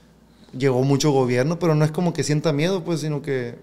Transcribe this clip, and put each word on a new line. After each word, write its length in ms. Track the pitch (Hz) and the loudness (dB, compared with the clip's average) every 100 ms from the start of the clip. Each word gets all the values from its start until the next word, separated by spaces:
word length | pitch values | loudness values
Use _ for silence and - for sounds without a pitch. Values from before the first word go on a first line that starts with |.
| _ _ _ _ - | _ _ _ _ -16
llegó 280 | 131 139 123 | -2 2 2
mucho 260 | 139 135 151 | 2 2 2
gobierno", 480 | 135 123 123 143 170 | 2 2 2 0 0
pero 160 | 175 | 0
no 120 | 151 | 2
es 60 | 156 | 2
como 220 | 185 175 | 0 -2
que 80 | 156 | -2
sienta 300 | 131 151 160 | -2 0 0
miedo, 300 | 143 170 190 | 0 0 -2
pues, 160 | 165 160 | -4 -4
sino 220 | 151 143 | -4 -6
que 320 | 151 131 120 117 | -4 -6 -6 -12